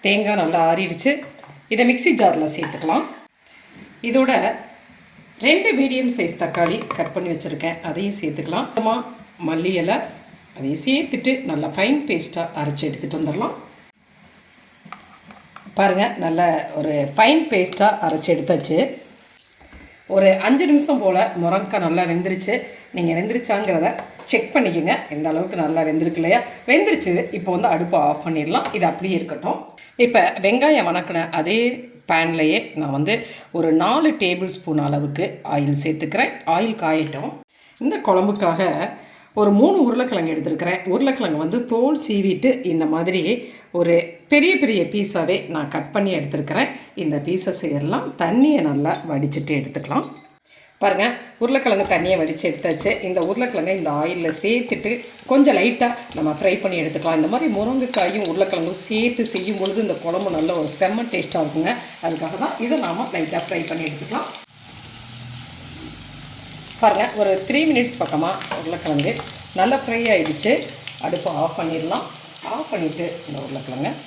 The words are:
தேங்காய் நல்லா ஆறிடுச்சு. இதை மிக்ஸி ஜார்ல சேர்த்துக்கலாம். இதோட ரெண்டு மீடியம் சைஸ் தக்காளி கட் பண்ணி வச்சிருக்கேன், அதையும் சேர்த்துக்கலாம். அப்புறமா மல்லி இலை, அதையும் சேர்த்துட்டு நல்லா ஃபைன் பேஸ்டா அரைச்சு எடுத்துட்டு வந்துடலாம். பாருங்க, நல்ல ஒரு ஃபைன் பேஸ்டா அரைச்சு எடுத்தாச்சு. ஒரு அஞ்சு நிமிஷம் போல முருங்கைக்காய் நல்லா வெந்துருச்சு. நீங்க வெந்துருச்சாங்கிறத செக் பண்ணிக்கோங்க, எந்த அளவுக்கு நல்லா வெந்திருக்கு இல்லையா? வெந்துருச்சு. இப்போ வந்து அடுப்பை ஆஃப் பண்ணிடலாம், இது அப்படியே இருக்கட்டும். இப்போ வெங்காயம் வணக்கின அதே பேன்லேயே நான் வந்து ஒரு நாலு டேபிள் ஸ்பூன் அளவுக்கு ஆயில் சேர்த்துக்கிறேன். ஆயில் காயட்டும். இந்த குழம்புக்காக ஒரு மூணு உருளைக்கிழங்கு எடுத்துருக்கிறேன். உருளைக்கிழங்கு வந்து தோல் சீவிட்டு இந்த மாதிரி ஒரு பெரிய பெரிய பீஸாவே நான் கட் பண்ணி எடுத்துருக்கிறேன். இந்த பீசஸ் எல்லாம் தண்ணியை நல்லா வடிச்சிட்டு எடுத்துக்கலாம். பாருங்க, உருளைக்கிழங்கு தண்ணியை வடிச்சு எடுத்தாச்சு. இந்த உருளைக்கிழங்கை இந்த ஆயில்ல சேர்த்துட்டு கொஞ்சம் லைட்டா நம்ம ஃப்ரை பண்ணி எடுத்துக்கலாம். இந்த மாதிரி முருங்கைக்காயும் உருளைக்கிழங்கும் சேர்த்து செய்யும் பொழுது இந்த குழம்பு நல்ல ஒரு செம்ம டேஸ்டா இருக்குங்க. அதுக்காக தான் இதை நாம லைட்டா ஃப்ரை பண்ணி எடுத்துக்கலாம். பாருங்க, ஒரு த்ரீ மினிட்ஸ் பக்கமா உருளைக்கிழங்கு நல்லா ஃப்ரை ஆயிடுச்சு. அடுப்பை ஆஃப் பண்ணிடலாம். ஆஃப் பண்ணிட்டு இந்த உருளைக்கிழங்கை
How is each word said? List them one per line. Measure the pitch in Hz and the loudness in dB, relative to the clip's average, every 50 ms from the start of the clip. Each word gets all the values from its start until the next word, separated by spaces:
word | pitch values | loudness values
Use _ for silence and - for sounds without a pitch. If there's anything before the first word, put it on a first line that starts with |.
| - | 2
தேங்காய் | 202 202 214 208 202 208 202 165 | 2 2 2 2 0 0 0 0
நல்லா | 160 175 170 160 160 | 2 2 4 4 4
ஆறிடுச்சு. | 170 175 190 170 170 - - 262 294 285 - - - - - - - - _ _ 220 | 4 2 0 -4 -4 0 0 0 0 0 -6 -14 -18 -20 -20 -20 -20 -20 _ _ 0
இதை | 220 247 247 | 2 4 4
மிக்ஸி | 247 254 - 359 262 226 | 4 4 4 2 4 6
ஜார்ல | 214 180 165 160 156 151 147 170 | 6 4 4 4 0 -2 -2 -4
சேர்த்துக்கலாம். | 165 147 - - 165 156 165 294 - - - - - - _ _ _ - - - - - - - - - - - - 240 | -6 -6 -6 -6 -2 0 0 0 0 -4 -12 -18 -20 -20 _ _ _ -18 -18 -18 -18 -18 -20 -20 -20 -20 -18 -8 -6 2
இதோட | 233 269 262 254 262 185 175 220 - - - - - - - - - - - - - - - - - - 220 | 4 4 4 6 4 2 2 0 -2 -4 -12 -18 -20 -20 -20 -20 -20 -20 -20 -20 -20 -20 -20 -20 -14 -2 2
ரெண்டு | 269 320 381 392 453 294 | 4 4 4 4 2 2
மீடியம் | 254 277 262 254 262 262 240 240 | 2 2 2 2 0 0 0 0
சைஸ் | - 180 170 - - | 0 -2 -2 -2 -2
தக்காளி | 180 165 - 175 170 170 190 226 - - - | -4 -2 0 0 0 0 0 -4 -4 -8 -4
கட் | - 165 - - | -4 -4 -4 -4
பண்ணி | 185 180 175 | -4 -4 -4
வச்சிருக்கேன், | 160 - - 165 147 - 165 165 - - - 170 | -4 -4 -6 -8 -8 -4 -4 -6 -6 -6 -8 -8
அதையும் | 147 170 196 202 202 - | -6 -4 -4 -4 -4 -4
சேர்த்துக்கலாம். | - 151 147 160 151 156 170 214 277 | -4 -4 -4 -4 -6 -4 -2 -4 -4
அப்புறமா | - - 226 220 220 226 240 240 - - - - - - - 165 | -2 -2 -2 0 0 0 0 -4 -8 -14 -20 -20 -20 -14 -6 -4
மல்லி | 156 160 160 170 185 190 175 | -2 -2 0 0 0 0 0
இலை, | 160 180 220 285 - - - - - - - - - - - | 0 0 0 -2 -2 -8 -12 -18 -20 -20 -20 -20 -20 -20 -14
அதையும் | - 135 135 151 - | -8 -4 -4 -4 -2
சேர்த்துட்டு | - 262 269 294 302 - - 240 - 254 254 254 - 190 | 0 0 0 0 0 -2 -4 -2 0 0 0 0 -2 -4
நல்லா | 156 147 156 147 - | -4 -4 -4 -4 -2
ஃபைன் | 185 196 233 285 294 - - | 0 2 2 2 0 0 -2
பேஸ்டா | 202 165 - - - 175 165 - - 156 | -4 -4 -4 -6 -6 -6 -6 -4 -4 -6
அரைச்சு | 147 147 143 - 160 147 | -4 -4 -2 -2 -4 -4
எடுத்துட்டு | 135 - 170 - 170 151 | -4 -6 -8 -6 -6 -4
வந்துடலாம். | 160 151 151 190 - - - - - - - - - - _ _ _ _ _ _ - - - - _ _ _ _ _ _ _ _ _ - - - - - - - - - - - - - - - - 196 - - | -4 -4 -2 -2 -4 -4 -6 -10 -16 -20 -20 -20 -20 -20 _ _ _ _ _ _ -20 -20 -20 -20 _ _ _ _ _ _ _ _ _ -20 -20 -20 -20 -20 -20 -20 -20 -20 -20 -20 -20 -20 -20 -20 -20 -8 0 2
பாருங்க, | 196 196 185 190 208 208 - - 175 | 2 4 4 2 2 0 0 -2 -2
நல்ல | 165 165 170 175 170 160 156 139 - - 151 | 0 2 4 4 4 2 0 -2 -4 -6 -4
ஒரு | 147 156 151 147 139 139 - | -2 0 0 0 -2 0 4
ஃபைன் | - 220 233 302 320 - - | 6 6 6 6 4 2 2
பேஸ்டா | 226 185 180 180 - - 202 214 - - - 160 | 2 0 0 0 2 4 4 4 4 2 0 -2
அரைச்சு | 160 156 - - 165 | -2 0 2 0 0
எடுத்தாச்சு. | 156 156 - 175 139 - - 160 160 - - - - - - - - - - - - - - _ _ - - - - - - - - _ - - | 0 2 0 0 0 2 0 2 2 2 0 -2 -12 -18 -20 -20 -20 -20 -20 -20 -20 -20 -20 _ _ -20 -20 -20 -20 -20 -20 -20 -20 _ 0 2
ஒரு | 196 190 190 190 190 - 220 | 6 6 6 6 6 4 4
அஞ்சு | 262 277 359 285 | 4 4 6 6
நிமிஷம் | 294 285 294 - 285 226 208 | 6 4 6 4 2 2 2
போல | 190 185 185 214 220 - 180 170 | 2 4 4 2 2 0 0 0
முருங்கைக்காய் | 170 185 196 202 190 220 202 180 | 2 2 0 0 0 -2 0 0
நல்லா | 160 165 175 180 165 | 2 2 2 2 2
வெந்துருச்சு. | 165 175 180 196 185 185 180 202 220 254 254 - - - - - - 190 | 0 0 0 -2 -2 -2 -2 -2 -2 -2 -4 -8 -18 -20 -20 -10 -4 -2
நீங்க | 170 165 165 170 | 0 0 0 0
வெந்துருச்சாங்கிறத | 190 214 240 247 - - 214 202 214 196 180 160 165 220 247 - - - - - - - | -2 0 -2 -2 0 0 -2 0 0 0 0 2 0 0 -2 -4 -10 -14 -18 -16 -4 0
செக் | - 220 233 - - | 0 0 0 2 2
பண்ணிக்கோங்க, | 294 233 190 165 165 151 180 254 - - - 147 | 2 2 2 0 0 2 0 0 0 -2 -8 -6
எந்த | 147 156 160 | -4 -2 0
அளவுக்கு | 156 165 185 185 - 175 160 | 0 0 -2 -2 -2 -2 -2
நல்லா | 151 160 165 156 156 | 0 0 0 0 2
வெந்திருக்கு | 156 160 160 165 160 170 | 0 0 0 0 -2 0
இல்லையா? | 165 170 202 240 - - - - - - | 2 2 2 2 2 -2 -12 -12 0 4
வெந்துருச்சு. | 262 330 403 427 330 - - 190 175 165 - - - 175 | 4 4 4 4 0 0 0 0 0 0 0 -2 -6 -6
இப்போ | 175 190 180 | -4 -2 0
வந்து | 170 - 226 220 | 2 2 2 2
அடுப்பை | 180 175 170 208 165 147 147 | 2 0 0 2 2 2 2
ஆஃப் | 151 - - 170 | 0 0 -4 -2
பண்ணிடலாம், | 160 156 147 156 196 - - - - 208 | -2 -2 -2 0 0 0 -2 -2 -2 0
இது | 180 160 | 0 0
அப்படியே | 156 - 175 190 185 - | 0 -2 -4 -2 -2 -2
இருக்கட்டும். | - - 151 143 - 196 - - - - - - - - - - 240 | -2 -6 -10 -6 -4 -4 -4 -4 -8 -14 -16 -18 -18 -14 2 2 2
இப்போ | 240 240 220 175 180 - 208 185 | 6 6 4 4 4 2 2 2
வெங்காயம் | 202 226 254 277 302 302 262 190 170 | 2 4 4 6 6 6 4 4 2
வணக்கின | 170 180 165 180 175 165 165 170 165 170 | 0 0 -2 -2 -2 -2 -2 -2 -2 -2
அதே | 156 170 208 226 240 240 247 269 - - - - _ - | 0 0 2 2 2 0 0 -2 -10 -16 -20 -20 _ 0
பேன்லேயே | 170 165 165 165 165 160 156 156 175 226 220 - - 156 | 0 2 2 0 2 2 2 4 2 2 -2 -4 -6 -6
நான் | 151 143 139 | -4 -2 0
வந்து | 143 151 180 220 233 233 - - - - - - 170 | 0 0 0 0 -2 -2 -10 -16 -18 -18 -8 -4 0
ஒரு | 165 165 156 160 | 2 2 4 4
நாலு | 175 202 247 311 320 311 226 - | 4 4 2 4 4 2 2 2
டேபிள் | 202 180 180 180 190 180 - | 0 0 0 0 -2 -6 -6
ஸ்பூன் | - - 165 156 151 143 | -8 -6 -2 0 0 0
அளவுக்கு | 143 147 147 147 143 143 156 185 - - - - - 143 | 2 0 0 -2 -2 -2 -2 -4 -4 -4 -10 -6 -2 0
ஆயில் | 147 143 143 143 143 | 0 2 2 0 0
சேர்த்துக்கிறேன். | - 165 151 - 170 156 196 208 262 - - - - 165 165 | 0 -2 -2 -2 -4 -4 0 0 0 0 -2 -6 0 0 2
ஆயில் | 180 220 226 220 - | 2 2 0 -2 -2
காயட்டும். | 180 160 156 160 151 143 - 139 147 - - - - _ _ _ _ _ _ - 240 | 0 0 2 0 0 -2 -6 -8 -8 -10 -10 -12 -20 _ _ _ _ _ _ -4 -2
இந்த | 285 427 - - | -2 -2 0 2
குழம்புக்காக | 220 185 185 196 202 202 - 196 170 165 165 190 170 147 147 180 208 - - - - - - - - _ 214 | 2 4 4 4 2 0 2 2 0 2 2 0 0 0 -2 -4 -6 -8 -14 -18 -20 -20 -20 -20 -8 _ 2
ஒரு | 208 202 202 202 | 4 6 6 6
மூணு | 247 359 381 381 277 | 6 6 6 4 4
உருளைக்கிழங்கு | 240 220 247 254 254 233 185 165 160 160 | 4 2 0 0 0 0 -2 0 0 -2
எடுத்துருக்கிறேன். | 156 143 165 156 - 170 170 185 185 180 190 180 | -2 -2 -2 -2 -2 -2 -2 -2 -2 -2 -2 0
உருளைக்கிழங்கு | 240 277 269 262 269 233 175 156 151 160 | 2 2 2 2 0 0 -2 0 -2 -2
வந்து | 160 196 247 240 - | 0 -2 -2 -2 0
தோல் | 233 233 247 285 302 277 - | 2 2 4 2 2 0 0
சீவிட்டு | - 214 202 190 196 185 185 - 269 254 262 - 185 | 0 0 2 2 2 2 4 4 2 2 2 0 0
இந்த | 165 165 160 156 156 | 0 2 2 2 2
மாதிரி | 160 170 180 185 185 156 175 240 240 - - - - - _ - 175 | 0 0 0 0 0 0 0 0 -2 -4 -12 -18 -20 -20 _ 0 0
ஒரு | 170 170 170 170 170 - - - - _ | 4 6 6 4 4 0 -12 -18 0 _
பெரிய | 294 294 294 349 381 - 294 | 4 6 6 6 4 4 2
பெரிய | 254 220 190 165 170 | 2 2 2 0 0
பீஸாவே | - 208 196 202 - 180 160 160 190 - - - - | 0 -2 -2 0 0 0 0 0 0 -2 -2 -6 -6
நான் | 156 185 - - | -6 -4 -4 -4
கட் | 160 - - - | -6 -6 -2 -2
பண்ணி | 208 202 196 180 156 | 0 0 0 0 -2
எடுத்துருக்கிறேன். | 139 143 - 151 143 143 156 202 277 285 - - - - - - 170 | -2 -2 -4 -4 -4 -2 0 0 0 -2 -4 -12 -16 -14 -8 -4 -2
இந்த | 151 151 143 143 170 | -2 -2 -2 -2 -2
பீசஸ் | 185 185 - 196 180 - - 156 147 143 | -2 -2 -2 -2 -4 -2 -2 -2 -2 0
எல்லாம் | 143 151 208 294 - - - - 175 | 0 0 -2 -2 -4 -6 -4 -2 0
தண்ணியை | 165 202 247 269 311 302 247 165 151 | 2 4 6 6 6 6 4 2 2
நல்லா | 143 143 143 160 180 - - 165 | 2 2 0 0 -2 -2 -4 -4
வடிச்சிட்டு | 151 139 147 143 - 147 131 139 151 139 | -2 -2 -2 -2 -2 -4 -4 -2 -2 -2
எடுத்துக்கலாம். | - - - 151 - - 143 - 440 - - - - - _ _ _ _ - - - _ _ _ | -2 -4 -8 -10 -8 -2 -4 -4 -4 -4 -12 -18 -20 -20 _ _ _ _ -20 -20 -20 _ _ _
பாருங்க, | 190 202 185 185 208 240 240 - - - - - | 0 0 2 2 0 0 -2 -4 -12 -18 -6 -4
உருளைக்கிழங்கு | 226 240 269 269 - 247 202 196 196 - | -2 0 0 2 4 4 2 2 2 2
தண்ணியை | 185 165 170 180 190 170 | 2 2 4 2 2 2
வடிச்சு | 160 156 156 - - 175 | 2 -2 -2 -2 -2 -2
எடுத்தாச்சு. | 143 - - 175 156 147 - 202 214 - - | -2 -2 -2 -2 -2 0 0 -2 -2 -2 -4
இந்த | 185 185 185 165 175 | -2 -2 0 0 0
உருளைக்கிழங்கை | 202 233 247 - - 185 156 180 190 190 | 0 -2 -2 -2 -2 -2 -2 0 -2 -2
இந்த | 160 151 143 147 | -2 -2 0 0
ஆயில்ல | 156 170 180 175 165 160 156 - | 0 -2 -2 -2 -2 -2 -2 -2
சேர்த்துட்டு | - 202 233 247 233 - 226 - - 208 240 240 - - - - - - | 0 0 0 0 0 -2 -4 -4 -2 -4 -4 -4 -6 -12 -12 -12 -2 2
கொஞ்சம் | 262 285 277 285 233 185 | 6 6 6 6 6 4
லைட்டா | 185 240 240 - 254 240 240 - - - - | 2 2 2 2 0 0 0 -4 -8 -10 -6
நம்ம | 160 156 151 151 147 | -2 -2 -2 -2 2
ஃப்ரை | - 190 185 190 | 0 0 0 2
பண்ணி | - 196 185 170 | -2 -2 -2 0
எடுத்துக்கலாம். | 151 160 156 - - 165 165 160 | -2 -2 -4 -2 -2 0 0 2
இந்த | 156 160 | 2 0
மாதிரி | 220 254 320 285 208 | 0 0 0 0 0
முருங்கைக்காயும் | 196 214 233 262 269 247 247 - 220 180 180 190 214 202 170 | 0 0 0 0 0 0 0 2 2 2 2 0 -2 -2 -2
உருளைக்கிழங்கும் | 160 185 196 185 185 170 165 175 190 - - | 0 0 0 0 0 -2 -2 -2 -2 -4 -2
சேர்த்து | - 220 214 233 240 240 - 226 - | -2 0 2 2 0 0 0 -2 -2
செய்யும் | - 190 180 202 208 196 | -2 -2 -2 -2 -2 -2
பொழுது | 190 196 196 214 220 | -2 -2 0 -2 0
இந்த | 190 170 - - | -2 -2 -4 -2
குழம்பு | 170 170 190 202 190 170 | -2 -2 -2 -2 -2 -2
நல்ல | 156 156 165 180 170 | 0 0 0 0 -2
ஒரு | 151 147 - - | -2 -4 0 0
செம்ம | 190 185 208 226 240 233 | 0 0 2 -2 -4 -2
டேஸ்டா | - - - - - 175 156 | -4 -4 -4 -2 -2 -2 -2
இருக்குங்க. | 147 143 160 160 185 240 - - - - - - | 0 0 0 0 0 -2 -4 -6 -12 -14 -6 -4
அதுக்காக | 165 165 156 160 160 180 - | -4 -4 -4 -6 -6 -4 -4
தான் | 262 - - - 226 | -4 -4 -2 -4 -2
இதை | 240 311 285 220 | 0 0 0 0
நாம | 175 170 202 254 247 - | -2 -2 -4 -4 -4 -2
லைட்டா | 170 156 156 180 170 170 | -4 -4 -2 -4 -6 -4
ஃப்ரை | - 185 165 156 - | -4 -4 -4 -4 -4
பண்ணி | 175 165 165 147 | -6 -6 -6 -6
எடுத்துக்கலாம். | 147 143 147 151 220 277 - - - - - - - - - - - - - - - - - - - - - - - - - - - - - - - - 320 311 - - - - - - - - - - - - - - - - - - | -6 -8 -8 -6 -6 -6 -6 -6 -10 -12 -16 -16 -20 -20 -18 -18 -16 -16 -16 -16 -16 -16 -16 -16 -16 -16 -14 -14 -14 -14 -14 -14 -16 -16 -14 -14 -14 -14 -14 -14 -14 -14 -16 -16 -16 -16 -16 -16 -16 -16 -16 -16 -16 -14 -14 -14 -4 2
பாருங்க, | 233 214 180 190 220 - - 214 | 4 4 4 4 0 0 0 0
ஒரு | 202 196 190 190 - - | 2 2 2 0 0 0
த்ரீ | 233 294 320 311 | 0 2 4 4
மினிட்ஸ் | 285 240 240 240 - - | 4 4 2 0 -2 -4
பக்கமா | 170 - - 151 160 175 190 - - - - - | -4 -2 0 0 0 0 -2 -4 -6 -8 -8 -6
உருளைக்கிழங்கு | 165 160 175 165 - 165 151 143 143 175 - - - - - - - - - 190 | -6 -6 -6 -6 -4 -2 0 0 0 0 -2 -4 -8 -12 -14 -14 -14 -8 0 2
நல்லா | 185 233 269 269 - | 2 4 2 0 0
ஃப்ரை | - 226 233 233 226 208 | -2 -2 0 2 4 4
ஆயிடுச்சு. | 175 156 156 147 - - 208 277 - - - - - - - - - - | 4 4 0 -2 0 2 2 2 2 0 -6 -12 -14 -14 -14 -12 -6 -4
அடுப்பை | 143 175 - - 185 156 147 160 | -4 -4 -2 -2 -4 -2 0 -2
ஆஃப் | 165 - - | -2 -2 -2
பண்ணிடலாம். | 170 160 160 160 156 165 196 - - - - - - - - - - - 214 | -4 -2 -2 -4 -2 -2 -2 -4 -4 -8 -12 -16 -16 -16 -16 -12 -8 -6 -6
ஆஃப் | 277 311 - 240 | -6 -4 -4 -4
பண்ணிட்டு | 190 160 156 147 175 170 - - - - 156 | -2 -2 -2 -2 -4 -6 -6 -6 -8 -10 -6
இந்த | 143 139 135 | -6 -6 -6
உருளைக்கிழங்கை | 131 135 135 131 139 127 127 147 220 294 - - | -6 -8 -8 -8 -8 -6 -4 -4 -4 -6 -8 -12